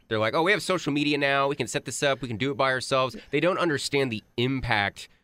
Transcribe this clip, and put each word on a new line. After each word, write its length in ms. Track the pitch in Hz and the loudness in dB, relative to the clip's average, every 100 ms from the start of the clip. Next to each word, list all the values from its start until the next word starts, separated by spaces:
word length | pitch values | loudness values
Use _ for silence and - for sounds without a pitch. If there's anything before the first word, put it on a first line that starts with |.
| _ | _
They're 100 | 110 | -2
like, 140 | 110 | 0
"Oh, 80 | 139 | 2
we 100 | 165 | 2
have 100 | 202 | 2
social 300 | - 185 - | 0 -2 0
media 260 | 143 147 147 | 0 0 2
now. 300 | 143 139 139 | 2 2 0
We 80 | 147 | -2
can 100 | 117 | -4
set 180 | 143 | -4
this 200 | 139 123 | -6 -2
up. 180 | 147 131 | 0 0
We 60 | 127 | -4
can 80 | 110 | -2
do 160 | 131 | -2
it 40 | 139 | 0
by 140 | 135 | 0
ourselves." 460 | 131 - 131 131 110 - | 0 0 0 0 -4 -4
They 100 | 147 | 0
don't 180 | 160 180 | 2 2
understand 520 | 170 139 - 139 143 | 0 0 0 0 0
the 120 | 107 - - | -2 -6 -2
impact 720 | 123 135 120 110 101 - - _ | -2 -2 0 2 0 -4 -14 _